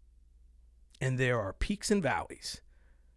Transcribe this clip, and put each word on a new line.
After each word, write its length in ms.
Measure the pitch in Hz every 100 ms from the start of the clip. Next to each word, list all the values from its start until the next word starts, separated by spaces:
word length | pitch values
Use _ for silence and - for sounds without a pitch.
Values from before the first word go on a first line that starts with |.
| - - - - - - - - - -
And 180 | 131 127
there 220 | 131 120
are 120 | 98
peaks 380 | - - 202 -
and 120 | 208
valleys. 580 | 143 98 - - - - - - - - -